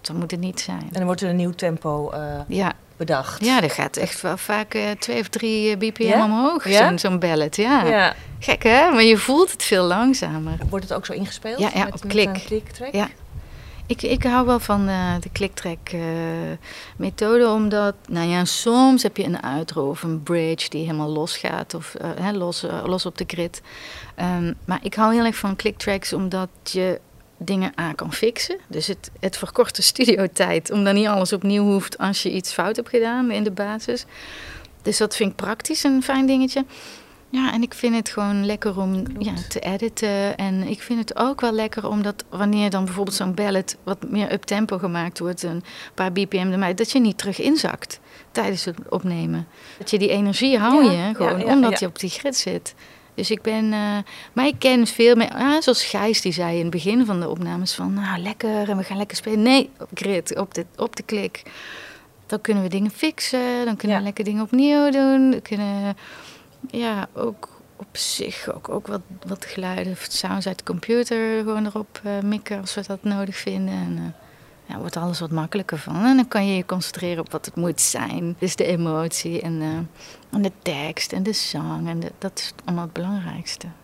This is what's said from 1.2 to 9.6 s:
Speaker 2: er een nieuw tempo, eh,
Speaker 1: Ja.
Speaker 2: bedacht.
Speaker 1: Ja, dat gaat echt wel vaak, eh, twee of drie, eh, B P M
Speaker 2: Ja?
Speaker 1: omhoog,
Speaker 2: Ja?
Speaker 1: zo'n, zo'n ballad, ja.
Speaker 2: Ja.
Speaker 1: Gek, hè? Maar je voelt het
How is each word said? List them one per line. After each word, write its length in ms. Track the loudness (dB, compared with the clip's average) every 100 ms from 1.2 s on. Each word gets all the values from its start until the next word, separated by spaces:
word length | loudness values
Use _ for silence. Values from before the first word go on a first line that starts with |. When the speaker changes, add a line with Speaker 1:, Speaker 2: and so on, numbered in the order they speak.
Speaker 2:
er 80 | 2
een 80 | 2
nieuw 140 | 0
tempo, 560 | 0 -2 -2 -2 -4 -4
eh, 100 | -6 -6 -8 -4
Speaker 1:
Ja. 240 | -2 -2 -2 -14 -10
Speaker 2:
bedacht. 480 | -2 0 -2 -2
Speaker 1:
Ja, 160 | 2 4
dat 120 | 4
gaat 240 | 0 -2 -2
echt 240 | -4 -2
wel 160 | -4 -4
vaak, 380 | -2 -2 -2
eh, 160 | -2 -2 -4
twee 220 | -4 -2
of 80 | -2
drie, 420 | -2 0 2 2 2
eh, 140 | -2
B 40 |
P 40 | 0
M 40 |
Speaker 2:
Ja? 220 | 4 4
Speaker 1:
omhoog, 440 | 4 4 2 0 4
Speaker 2:
Ja? 200 | 6 6
Speaker 1:
zo'n, 100 | 4
zo'n 200 | 2 2
ballad, 380 | 2 2 0 0
ja. 280 | 4 4
Speaker 2:
Ja. 300 | 6 6 4 2 -10 -10
Speaker 1:
Gek, 240 | 0 2
hè? 280 | 6 8 8
Maar 120 | 8
je 140 | 8 8
voelt 360 | 6 4 4
het 100 | 4